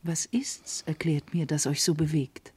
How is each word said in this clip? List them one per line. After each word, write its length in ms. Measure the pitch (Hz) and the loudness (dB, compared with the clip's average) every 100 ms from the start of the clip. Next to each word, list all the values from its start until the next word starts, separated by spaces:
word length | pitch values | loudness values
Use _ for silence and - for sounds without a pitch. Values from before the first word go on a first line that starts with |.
Was 220 | 165 165 | -2 -2
ist's, 580 | - 233 277 - - - | 0 -2 -2 -8 -8 -8
erklärt 500 | - 151 165 151 - | -4 -2 0 0 0
mir, 120 | 175 | -2
das 220 | 147 151 135 | 0 0 2
euch 160 | 147 | 2
so 100 | - | 2
bewegt? 600 | 156 156 156 131 - - | 4 4 2 0 -6 -20